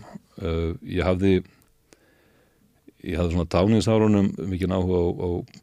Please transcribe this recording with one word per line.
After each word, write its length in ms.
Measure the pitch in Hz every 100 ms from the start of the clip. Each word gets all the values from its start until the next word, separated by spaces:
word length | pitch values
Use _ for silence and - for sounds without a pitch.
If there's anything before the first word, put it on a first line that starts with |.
| - - _ -
eh, 360 | 90 82 82 85 -
ég 180 | 87
hafði, 300 | 85 92 98 92 - _ _ _ _ - _ _ _ _ _ _ _ _ _ _
ég 180 | - 82
hafði 160 | 87 85
svona 160 | 82
táningsárunum 760 | 90 98 113 95 110 110 104 98 - 95
mikinn 240 | 92 90
áhuga 300 | 92 92 90
á, 20 | 87
á 180 | - 92 87 - -